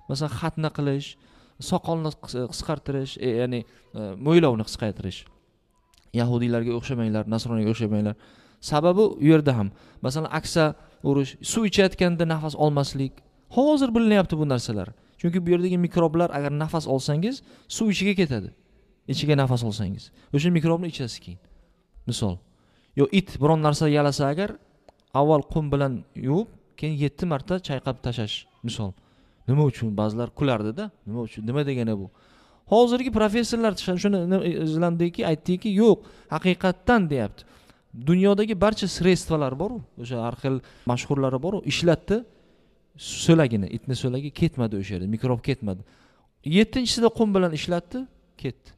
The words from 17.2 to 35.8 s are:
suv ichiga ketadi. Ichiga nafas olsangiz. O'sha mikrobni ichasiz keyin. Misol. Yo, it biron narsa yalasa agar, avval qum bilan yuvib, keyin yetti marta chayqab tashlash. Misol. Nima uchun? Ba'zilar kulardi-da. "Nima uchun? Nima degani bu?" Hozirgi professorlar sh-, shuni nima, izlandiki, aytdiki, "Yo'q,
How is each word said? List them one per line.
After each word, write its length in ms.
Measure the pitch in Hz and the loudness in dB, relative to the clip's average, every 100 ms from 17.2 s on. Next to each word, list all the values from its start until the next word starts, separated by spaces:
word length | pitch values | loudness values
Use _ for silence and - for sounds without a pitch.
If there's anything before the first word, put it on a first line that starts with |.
| 196 269 - - _ | -2 -4 -12 -20 _
suv 220 | - 226 | -2 0
ichiga 240 | 180 190 | 2 0
ketadi. 360 | 196 170 120 92 - _ _ _ _ - | 2 0 0 -6 -16 _ _ _ _ -8
Ichiga 280 | 131 147 143 | -4 2 2
nafas 260 | 135 123 | 2 0
olsangiz. 460 | 117 104 98 98 - _ _ | -2 -4 -6 -6 -12 _ _
O'sha 180 | 143 170 | 0 2
mikrobni 360 | 175 160 165 175 | 2 2 0 -2
ichasiz 300 | 147 123 - | -8 -10 -10
keyin. 220 | - 90 _ - _ _ _ - - | -16 -20 _ -20 _ _ _ -12 -6
Misol. 300 | 120 107 87 _ _ _ _ _ - | -2 -2 -4 _ _ _ _ _ 0
Yo, 80 | 139 | 4
it 160 | 196 - - | 4 0 0
biron 200 | 143 160 | 2 4
narsa 260 | 151 147 156 | 2 2 2
yalasa 380 | 147 147 135 139 | 4 2 2 -2
agar, 300 | 151 208 - _ _ _ _ _ | -2 -4 -8 _ _ _ _ _
avval 280 | 131 147 156 | 2 4 4
qum 300 | - 165 151 | 2 -4 0
bilan 200 | 139 139 123 - | 0 0 -2 -10
yuvib, 340 | - 127 156 226 - _ - | -8 -2 0 -2 -12 _ -8
keyin 200 | 151 151 | -6 -2
yetti 300 | 143 - 180 | -2 -2 -4
marta 280 | 143 - 185 | -4 -2 -6
chayqab 380 | - 135 - 123 | -4 -6 -4 -6
tashlash. 340 | 127 120 107 - - _ | -6 -4 -4 -6 -10 _
Misol. 300 | 117 113 101 - _ _ _ _ - | -10 -6 -8 -8 _ _ _ _ 0
Nima 160 | 139 | 2
uchun? 320 | 147 - 113 104 | 2 0 -4 -2
Ba'zilar 320 | 107 107 117 | -2 -2 -6
kulardi-da. 600 | - 143 117 107 120 214 _ 104 | -2 0 0 -2 -6 -10 _ -10
"Nima 140 | 113 | -8
uchun? 260 | 113 - 110 | -8 -8 -6
Nima 200 | 135 139 | -4 -2
degani 280 | 131 113 107 | -2 -2 -4
bu?" 120 | 92 _ _ _ _ _ - | -6 _ _ _ _ _ 2
Hozirgi 420 | 214 240 247 254 | 4 6 4 0
professorlar 600 | 220 214 214 233 233 226 | 2 2 2 0 0 0
sh-, 260 | 185 - 180 | -2 -4 0
shuni 180 | 202 196 175 | 0 0 2
nima, 140 | 190 175 151 | 0 0 -2
izlandiki, 560 | 156 156 175 170 170 170 226 | -2 0 0 0 -2 0 -2
aytdiki, 420 | 156 - 180 226 | -2 -2 -2 0
"Yo'q, 300 | 190 | 4